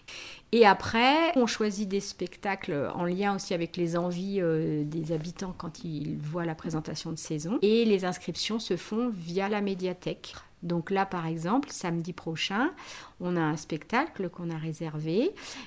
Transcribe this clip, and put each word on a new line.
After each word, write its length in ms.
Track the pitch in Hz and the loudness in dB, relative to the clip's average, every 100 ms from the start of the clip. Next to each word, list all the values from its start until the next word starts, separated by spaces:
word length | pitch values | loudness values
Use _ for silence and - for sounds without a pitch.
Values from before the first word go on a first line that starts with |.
| - - - - - | -16 -16 -14 -16 2
Et 160 | 233 208 | 10 10
après, 680 | 190 - 226 254 311 330 269 | 10 4 4 6 6 6 4
on 120 | 226 | 4
choisit 420 | - 208 190 202 | 2 0 0 -2
des 120 | 196 | -2
spectacles 880 | 196 - 175 - 202 196 - 147 110 | -4 -6 -8 -4 -4 -4 -2 0 0
en 120 | - 175 | 0 0
lien 300 | 180 202 190 | 2 0 0
aussi 200 | - 180 | -2 -2
avec 200 | 170 175 | -2 -2
les 220 | 170 170 | 0 0
envies, 420 | 180 175 196 196 | 0 -2 -2 0
euh, 440 | 170 160 160 151 | 2 2 2 0
des 300 | 147 165 156 | -2 -4 -2
habitants 420 | 160 170 - 185 - | -2 -4 -8 -8 -8
quand 260 | 165 - | -10 -8
ils 360 | 170 147 151 151 | -8 -6 -4 -6
voient 260 | 147 175 170 | -4 -2 -2
la 80 | |
présentation 580 | 160 175 156 - 156 165 | -4 -4 -4 -4 -8 -8
de 60 | 165 | -8
saison. 400 | - 156 165 262 | -6 -4 -2 2
Et 220 | 202 226 220 | 4 6 6
les 200 | 196 185 | 4 2
inscriptions 540 | 180 - 160 - 220 | -4 -6 -4 -2 -2
se 160 | - 175 | -2 -4
font 320 | - 214 247 | -2 -2 0
via 400 | 190 165 180 196 | -2 -4 -2 0
la 120 | 208 | 0
médiathèque. 760 | 202 185 180 180 156 - - - - - | -2 -2 -4 -4 -6 -6 -10 -16 -20 -12
Donc 300 | 175 170 160 | -2 -2 0
là, 160 | 196 190 | 0 0
par 180 | 180 160 | -2 -4
exemple, 440 | 165 165 262 294 | -2 0 0 0
samedi 420 | - 180 170 165 | -4 -4 -2 -4
prochain, 560 | - 165 160 - 202 302 392 - - - - | -8 -6 -4 -2 0 0 -2 -14 -16 -16 -6
on 160 | 180 175 | -2 2
a 60 | |
un 160 | 156 160 | 2 0
spectacle 720 | - 160 - 233 339 - 180 | -4 -8 0 0 0 -4 -6
qu'on 220 | - 170 | -6 -6
a 60 | 160 | -4
réservé. 720 | 160 156 160 151 156 185 339 - - 269 | -6 -6 -6 -4 0 2 2 -2 -12 -12